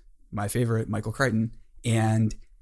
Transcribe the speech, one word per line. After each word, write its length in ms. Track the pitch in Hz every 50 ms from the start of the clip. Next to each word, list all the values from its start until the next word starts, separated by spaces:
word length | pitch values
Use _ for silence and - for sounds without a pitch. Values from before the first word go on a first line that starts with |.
| - - - - - -
my 160 | - 104 101
favorite, 400 | 101 - 120 123 113 113 110 110
Michael 240 | - 110 107 107 113
Crichton. 420 | 107 - 139 123 110 110 110 113 - - - - - - -
And 520 | 120 113 113 110 110 110 113 110 110 - - - - - -